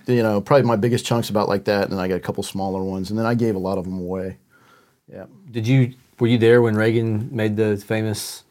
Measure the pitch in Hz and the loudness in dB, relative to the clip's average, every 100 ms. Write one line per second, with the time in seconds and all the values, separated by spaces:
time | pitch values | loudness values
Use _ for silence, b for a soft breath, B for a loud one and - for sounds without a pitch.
0 | - 123 110 104 98 143 120 113 120 117 | 0 2 2 0 4 4 4 2 2 0
1 | - 117 110 104 101 101 104 101 98 95 | 0 -2 0 -2 0 0 0 0 0 -2
2 | 92 90 - 98 98 98 95 95 95 95 | -2 -2 -4 -8 -8 -6 -4 -4 -4 -6
3 | 92 107 113 120 113 95 92 95 90 95 | -6 -2 0 0 0 -2 -2 -4 -4 -8
4 | 90 92 95 95 _ b b b b b | -6 -6 -8 -10 _ b b b b b
5 | _ 98 92 - 156 117 110 135 123 - | _ -20 -20 -20 -14 -6 2 2 2 -2
6 | _ - 117 120 113 120 117 107 110 117 | _ -2 0 4 6 6 6 2 2 2
7 | 113 107 120 123 110 104 107 101 - 110 | 0 -2 -4 -2 -2 0 0 -2 -2 -4
8 | 110 101 - - - | -2 -4 -8 -14 -20